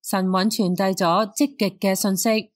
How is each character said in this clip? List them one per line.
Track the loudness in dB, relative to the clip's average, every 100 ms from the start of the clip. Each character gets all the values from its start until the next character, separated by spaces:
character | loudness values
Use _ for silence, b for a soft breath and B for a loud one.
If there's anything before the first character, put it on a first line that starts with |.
神 | -4 -2 0
韻 | 0 0
傳 | 0 -2 0
遞 | -2
咗 | 0 2 2 0
積 | -2 -2 0
極 | -4 0
嘅 | -2 0
信 | 0 0
息 | 0 0 -2